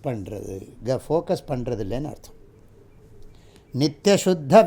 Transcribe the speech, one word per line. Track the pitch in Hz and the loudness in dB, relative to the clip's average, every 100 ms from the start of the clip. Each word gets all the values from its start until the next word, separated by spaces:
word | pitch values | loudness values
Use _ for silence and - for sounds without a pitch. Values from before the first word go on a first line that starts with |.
பண்றது, | 143 113 95 101 101 95 - - | -8 -6 -8 -10 -10 -12 -14 -10
க-, | 110 127 - | -4 -4 -2
ஃபோக்கஸ் | 156 160 180 - | -2 -2 -4 -4
பண்றது | 131 120 113 101 | -6 -4 -6 -4
இல்லைன்னு | 120 147 | -6 -6
அர்த்தம். | - - - - - - - - - - - - - - - _ | -10 -18 -20 -20 -20 -20 -20 -20 -20 -20 -20 -20 -20 -20 -20 _
நித்யசுத்த | 127 151 143 202 190 190 180 139 170 | -2 -2 0 2 4 4 0 4 6